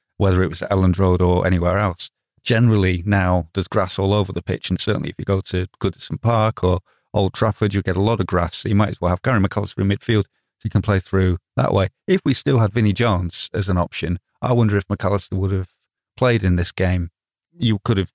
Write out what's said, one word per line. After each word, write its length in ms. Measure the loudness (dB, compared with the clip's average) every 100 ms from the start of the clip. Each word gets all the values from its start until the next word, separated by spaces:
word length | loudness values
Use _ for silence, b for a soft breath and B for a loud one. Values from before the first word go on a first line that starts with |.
| _ -2
whether 260 | 2 4
it 60 | 2
was 120 | -2
at 80 | -2
Elland 300 | 2 2 4
Road 200 | 2 2
or 260 | 2 2 2
anywhere 320 | 0 0 0
else. 320 | -2 -4 -10 _ _ _
Generally 600 | -2 2 4 4 2 0 0
now 440 | 0 2 0 -2
there's 140 | -6 -2
grass 300 | -2 -2 -2
all 160 | 0
over 180 | 0 -2
the 120 | -4
pitch, 260 | -6 -6 -4
and 100 | -4
certainly 300 | -2 -4 -4
if 60 | -8
you 80 | -4
go 160 | -4
to 260 | -2 -6 -6 -4
Goodison 400 | -6 -6 -10 -4
Park 420 | 0 0 0 0
or 160 | 0 0 -4 _ _
Old 220 | -2 -2
Trafford, 400 | 0 -2 0 -2
you 80 | -2
get 160 | -2 0
a 40 |
lot 180 | 0 0
of 60 | 0
grass. 300 | 0 -2 -4
So 120 | 0
you 60 | 2
might 140 | 2
as 120 | 0
well 80 | -2
have 140 | 0
Gary 160 | 0 0
McAllister 400 | 0 -2 -6 -2
in 80 | -2
midfield 380 | -2 0 0 0
so 400 | _ _ _ -4
you 40 |
can 140 | -2
play 160 | 2 0
through 380 | 0 0 2 0 _ -2
that 160 | 0
way. 160 | 0 -2 _ -2
If 140 | -2
we 120 | 0 -2
still 240 | 0 2
had 120 | 2
Vinnie 220 | 2 0
Jones 560 | 2 0 0 -2 -4 -6
as 160 | -4 -2
an 100 | 0
option, 420 | -2 -4 -4 -6 _ -8
I 120 | -2
wonder 240 | 2 2 2
if 100 | -2
McAllister 460 | -4 -2 -2 -4
would 180 | -4 -2
have 180 | -2 -6 _ _ _ _ -2
played 280 | 0 2
in 120 | 2 0
this 160 | 0
game. 380 | -2 -2 -2 -4 _ _ _ _ -4
You 220 | -2 -2
could 140 | 0 -2
have 140 | -2